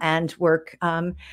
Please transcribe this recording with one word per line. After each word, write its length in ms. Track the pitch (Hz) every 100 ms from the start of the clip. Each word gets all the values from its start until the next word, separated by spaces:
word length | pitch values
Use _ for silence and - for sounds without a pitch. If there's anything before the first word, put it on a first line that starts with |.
and 340 | 160 165 160 -
work, 400 | 170 160 160 -
um, 340 | 175 165 175 - -